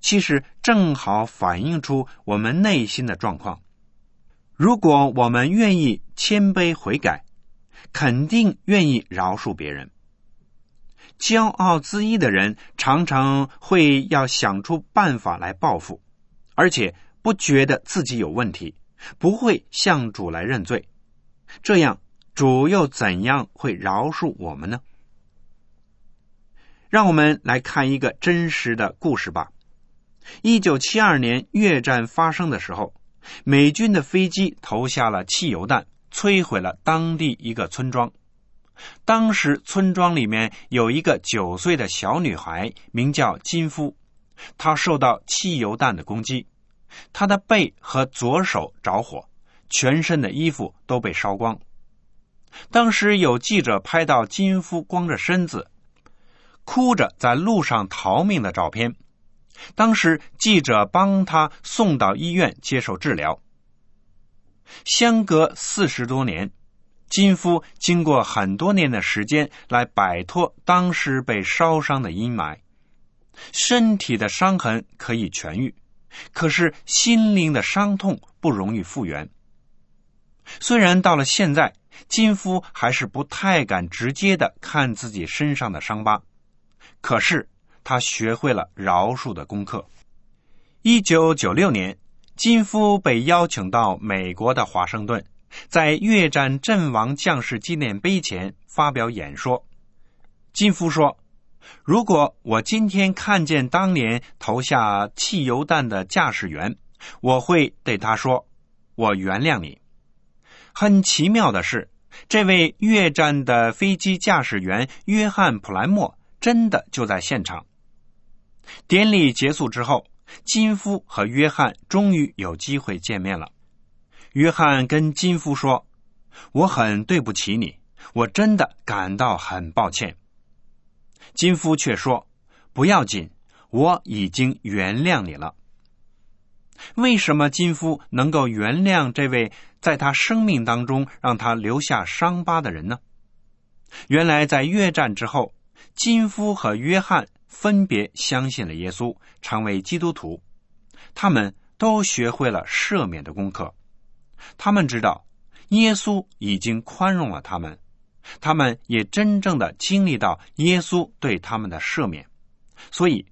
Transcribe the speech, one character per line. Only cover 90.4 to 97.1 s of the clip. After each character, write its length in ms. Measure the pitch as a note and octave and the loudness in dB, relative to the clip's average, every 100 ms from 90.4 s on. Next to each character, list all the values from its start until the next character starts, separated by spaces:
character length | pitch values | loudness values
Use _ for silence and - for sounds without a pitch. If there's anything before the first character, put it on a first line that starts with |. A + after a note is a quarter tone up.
| _ - _ _ | _ -20 _ _
一 180 | A3+ A#3 | 4 4
九 340 | F#3+ E3 D#3+ | 4 4 4
九 200 | D3+ F#2+ | 2 0
六 160 | A#2+ F#3+ | 2 2
年， 280 | G#2+ F#2 - - - - - | 0 -4 -10 -20 -20 -20 -4
金 280 | A3+ A#3 | 2 2
夫 340 | G3+ G#3+ G#3 G3+ | 2 2 2 2
被 240 | D3+ A#2 | 2 0
邀 240 | C#3 F3 E3+ | 2 2 2
请 240 | - F#2+ | -2 -2
到 260 | A#2 G#2+ F#2 | 0 0 -2
美 360 | G#2 F#2+ F#2 | -4 -4 -4
国 180 | F2 A#2 | -2 -2
的 140 | C3 G2+ | 0 -2
华 180 | F2+ | -2
盛 220 | F2+ A2 G#2 | -4 -4 -4
顿， 180 | A2+ - - _ - - | -6 -6 -20 _ -20 -2
在 260 | E3+ D3+ | 0 2
越 340 | D#3 G#3+ G#3+ D#3+ | 2 2 2 2
战 320 | C#3+ C3+ C3+ | 0 0 -2
阵 320 | - G#3 D3+ | 0 0 2
亡 240 | A2+ A#2 | 0 -2